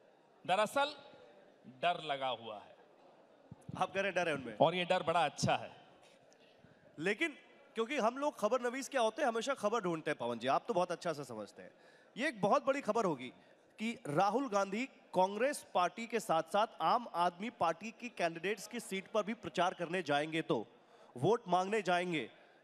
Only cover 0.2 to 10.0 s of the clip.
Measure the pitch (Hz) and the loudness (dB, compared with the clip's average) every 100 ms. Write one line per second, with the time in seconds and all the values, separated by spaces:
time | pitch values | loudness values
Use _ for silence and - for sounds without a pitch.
0.2 | _ _ 160 185 214 277 294 302 - - | _ _ 0 2 2 2 0 -2 -16 -20
1.2 | - - - - - 127 170 175 156 139 | -20 -20 -20 -20 -20 -2 0 0 -2 -2
2.2 | 131 113 113 104 98 - - - - - | -2 -4 -8 -12 -14 -20 -20 -20 -20 -20
3.2 | - - - - - - - 190 196 175 | -20 -20 -20 -20 -10 -6 -4 -2 -2 0
4.2 | 170 143 120 107 147 180 175 185 165 170 | 0 -2 -2 4 4 4 0 0 2 2
5.2 | 151 - - - 107 - - - - - | 2 0 0 0 -2 -16 -20 -20 -20 -20
6.2 | - - - - - - - - 170 208 | -20 -20 -20 -20 -20 -20 -20 -4 -2 0
7.2 | 330 247 - - - - 226 294 214 254 | -2 -4 -20 -20 -10 -4 -2 2 2 2
8.2 | 294 - 208 247 240 262 254 262 220 220 | 0 0 0 2 0 -4 -2 2 2 2
9.2 | 277 226 247 262 208 226 180 165 | 0 0 -2 -2 0 0 0 -2